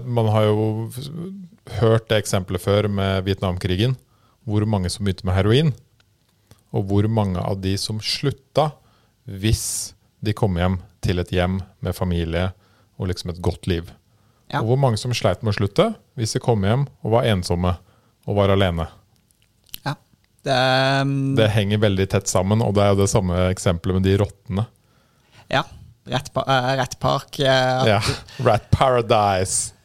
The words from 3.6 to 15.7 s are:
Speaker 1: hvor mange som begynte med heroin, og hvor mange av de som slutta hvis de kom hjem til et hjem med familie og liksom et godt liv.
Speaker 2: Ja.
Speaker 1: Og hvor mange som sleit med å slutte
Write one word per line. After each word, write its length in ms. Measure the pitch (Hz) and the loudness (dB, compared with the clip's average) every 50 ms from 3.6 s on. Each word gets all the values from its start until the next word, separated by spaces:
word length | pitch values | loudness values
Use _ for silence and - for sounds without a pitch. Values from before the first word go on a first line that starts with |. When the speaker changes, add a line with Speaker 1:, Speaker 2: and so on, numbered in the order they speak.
| - 90 90 92 110 131 127 - _ _ _ _ _ _ _ _ - | -2 -2 0 0 0 0 -2 -4 _ _ _ _ _ _ _ _ -8
Speaker 1:
hvor 180 | 110 104 104 107 | -2 0 0 0
mange 240 | 110 107 95 92 87 | 2 0 0 0 -2
som 140 | - - 101 | -4 -4 -4
begynte 220 | 98 90 - - | -4 -4 -2 -2
med 80 | 92 90 | -2 0
heroin, 380 | 95 95 107 117 143 165 151 117 - _ _ _ _ _ _ _ _ _ _ _ _ _ _ - _ _ _ | 2 4 4 4 4 4 2 0 -4 _ _ _ _ _ _ _ _ _ _ _ _ _ _ -20 _ _ _
og 140 | - 117 98 | -4 -4 -2
hvor 220 | 95 101 101 104 110 | 0 2 2 2 2
mange 300 | 113 113 101 95 90 90 | 2 0 0 0 -2 -2
av 160 | - - 101 98 | -2 -4 -4 -2
de 140 | 95 95 98 | -2 -2 -2
som 220 | 98 - - 107 110 | -2 -4 -6 -8 -6
slutta 720 | - - - - - 135 - - _ _ - 127 151 151 - - _ _ _ _ _ _ _ _ - | -6 -6 -6 -4 -4 -4 -6 -6 _ _ -2 0 0 0 -2 -8 _ _ _ _ _ _ _ _ -18
hvis 680 | - 98 95 101 110 113 - - - - - - - - _ _ _ _ - | -14 -10 -2 0 0 0 0 -2 -6 -8 -8 -8 -10 -14 _ _ _ _ -8
de 100 | - 107 | -4 -4
kom 240 | 104 - - 98 87 | -2 0 0 0 2
hjem 220 | 87 90 92 95 87 - - _ - | 2 2 2 0 -2 -4 -12 _ -6
til 160 | - - 90 90 | -2 -2 0 -2
et 120 | 87 - | -2 -2
hjem 300 | 92 90 90 90 95 92 87 - _ - | 0 0 0 0 0 -4 -6 -8 _ -8
med 120 | - 92 87 | -6 -6 -4
familie 580 | - 95 90 87 85 82 82 82 101 92 87 - _ _ _ _ _ _ _ _ - | -4 -2 -2 -2 -2 -2 -2 -2 -2 -2 -2 -4 _ _ _ _ _ _ _ _ -8
og 100 | 101 92 | -6 -6
liksom 200 | 85 - - 87 | -6 -6 -6 -10
et 120 | 85 87 | -8 -4
godt 240 | 87 87 - - - | -4 -4 -4 -4 -4
liv. 240 | - 87 82 82 - - - _ _ _ _ _ _ _ _ _ - | -4 -4 -4 -4 -10 -18 -20 _ _ _ _ _ _ _ _ _ -8
Speaker 2:
Ja. 100 | 139 143 | -6 -4
Speaker 1:
Og 120 | 117 110 | -2 0
hvor 60 | 127 139 | 0 2
mange 200 | 139 123 110 - | 2 2 0 0
som 140 | - 123 120 | -2 -4 -4
sleit 280 | - - 101 87 - | 0 0 0 0 0
med 100 | - 107 95 | -2 -2 -2
å 40 | - | 0
slutte 320 | 101 98 | -2 -2